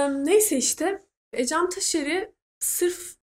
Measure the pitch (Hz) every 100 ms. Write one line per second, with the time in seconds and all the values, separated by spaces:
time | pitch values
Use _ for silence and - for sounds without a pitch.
0 | 285 277 285 415 427 269 - - 320 403
1 | _ _ _ - 254 311 359 381 - 330
2 | 285 359 427 _ _ - - - 349 349
3 | - -